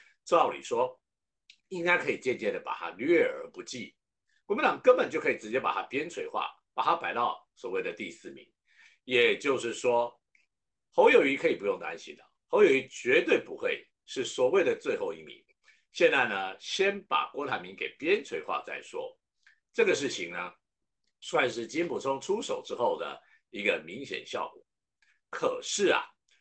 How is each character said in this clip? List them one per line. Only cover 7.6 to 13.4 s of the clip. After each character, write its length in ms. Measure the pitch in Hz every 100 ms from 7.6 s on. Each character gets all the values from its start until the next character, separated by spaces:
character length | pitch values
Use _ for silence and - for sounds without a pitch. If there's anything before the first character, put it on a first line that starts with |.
| 92
谓 100 | 92
的 100 | 85
第 200 | - 90
四 180 | - 82
名。 180 | 69 - _ _ _ - _
也 320 | - 123 117 98
就 180 | 143 123
是 160 | 117
说， 460 | 104 123 120 120 - _ _ _ _ _ _ _
侯 180 | - 233
友 160 | 254 143
宜 100 | 135
可 140 | 156
以 60 | 117
不 100 | 98
用 140 | 90
担 180 | 80 82
心 180 | 78 -
的， 80 | _ _ _
侯 160 | 196
友 60 | 185
宜 180 | 135 -
绝 360 | - 120 156
对 160 | -
不 180 | 185